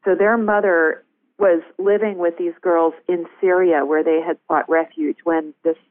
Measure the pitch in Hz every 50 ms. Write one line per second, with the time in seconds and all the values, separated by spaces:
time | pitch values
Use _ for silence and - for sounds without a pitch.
0 | _ 202 185 175 196 208 233 233 220 208 208 208 202 196 175 165 160 160 - -
1 | _ _ _ _ _ _ _ - 202 190 170 165 160 - - - 190 196 208 202
2 | 220 214 196 180 175 170 170 170 180 170 165 - - 185 170 165 165 160 156 -
3 | _ - 180 170 165 - - _ - 185 180 180 185 180 160 147 139 139 156 156
4 | 160 165 160 160 165 165 156 - _ - 165 147 - - 165 165 160 156 - 165
5 | 151 143 - - _ 170 165 160 156 151 147 _ _ 165 160 _ _ _